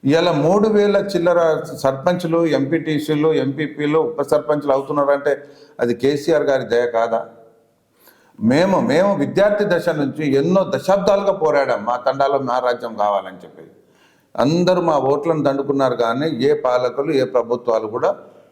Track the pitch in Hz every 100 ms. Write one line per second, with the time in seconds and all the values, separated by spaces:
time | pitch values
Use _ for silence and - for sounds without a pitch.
0 | 135 160 175 151 151 202 214 208 202 196
1 | - 175 170 170 160 156 - 131 135 131
2 | 175 180 165 165 165 139 135 160 160 147
3 | 151 151 156 147 131 135 151 - 147 156
4 | 156 156 139 147 147 151 143 135 139 147
5 | 143 143 147 139 - - - - 120 120
6 | 135 143 151 156 135 135 113 117 120 113
7 | 113 113 - - - _ _ _ _ _
8 | _ _ _ - 110 139 190 180 120 147
9 | 196 175 135 165 208 208 202 175 175 156
10 | 135 - 156 135 156 185 185 127 - 196
11 | 190 196 202 185 156 143 131 113 107 120
12 | - 135 139 139 131 123 123 120 120 104
13 | 104 101 92 92 - - 80 - _ _
14 | _ _ _ - 143 170 180 180 170 147
15 | 131 147 165 156 139 139 139 135 131 117
16 | 117 120 160 127 135 147 131 123 123 127
17 | 143 139 127 127 113 123 120 110 110 120
18 | 165 202 - - _